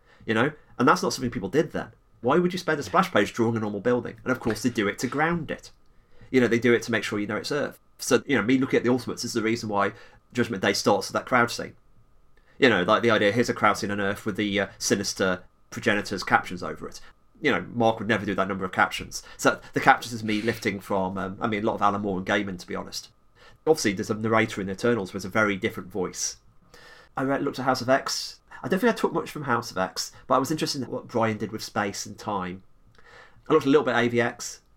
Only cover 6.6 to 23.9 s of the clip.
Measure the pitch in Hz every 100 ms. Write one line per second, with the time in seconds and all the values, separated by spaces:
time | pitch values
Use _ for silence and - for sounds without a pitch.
6.6 | 120 113 - 110 - 104 104 104 - 143
7.6 | 123 - _ - - - - 123 104 135
8.6 | 135 123 113 127 107 - 117 117 110 113
9.6 | 107 101 101 - - - _ 123 117 95
10.6 | 101 101 120 98 - 107 - 123 117 -
11.6 | 78 - _ - _ _ _ - _ -
12.6 | 131 98 90 104 113 107 104 120 120 -
13.6 | 107 98 101 101 98 104 110 95 104 101
14.6 | 98 - - 104 98 - 95 90 - _
15.6 | _ - 117 104 - 92 - 117 - 90
16.6 | 80 76 - - - _ _ - 147 92
17.6 | 95 120 113 110 104 107 101 95 95 95
18.6 | 92 - - - 82 - - - 135 -
19.6 | - - 147 127 117 117 110 107 113 110
20.6 | 107 95 - 98 95 95 95 98 113 104
21.6 | 110 101 101 101 101 92 95 104 98 90
22.6 | - 92 98 - - _ _ _ - -
23.6 | 151 156 110